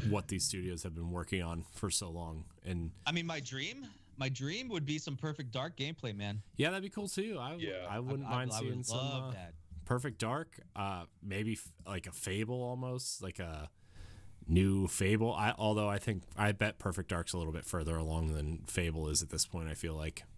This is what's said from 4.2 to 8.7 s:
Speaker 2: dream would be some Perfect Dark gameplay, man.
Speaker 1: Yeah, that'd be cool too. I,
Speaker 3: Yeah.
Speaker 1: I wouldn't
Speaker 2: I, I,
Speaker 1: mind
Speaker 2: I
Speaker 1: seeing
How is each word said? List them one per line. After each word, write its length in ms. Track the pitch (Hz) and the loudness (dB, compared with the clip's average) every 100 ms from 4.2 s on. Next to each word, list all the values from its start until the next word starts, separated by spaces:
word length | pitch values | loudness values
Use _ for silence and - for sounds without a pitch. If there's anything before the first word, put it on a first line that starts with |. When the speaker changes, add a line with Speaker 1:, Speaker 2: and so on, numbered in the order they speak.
| 131 | -2
Speaker 2:
dream 380 | 127 135 202 262 | 0 -2 -2 -2
would 180 | 185 143 | -2 0
be 120 | 151 | -2
some 180 | 156 135 | -2 -4
Perfect 340 | 156 147 131 | -2 -4 -4
Dark 260 | 127 151 165 | -2 -4 -4
gameplay, 400 | 139 165 120 101 | -4 -4 -4 -2
man. 240 | 104 104 - - | -2 -4 -4 0
Speaker 1:
Yeah, 140 | 147 | 2
that'd 120 | 190 | 0
be 60 | 196 | -4
cool 200 | 208 202 | -4 -4
too. 280 | - 214 180 | -2 -2 -2
I, 180 | 123 170 | -4 -4
Speaker 3:
Yeah. 300 | 131 92 90 | -4 -4 -4
Speaker 1:
I 120 | 104 | -2
wouldn't 260 | 127 139 135 | 0 -2 0
Speaker 2:
I, 40 | |
I, 40 | 123 | 0
Speaker 1:
mind 160 | 127 | 0
Speaker 2:
I 60 | 110 | 0
Speaker 1:
seeing 160 | 120 | 0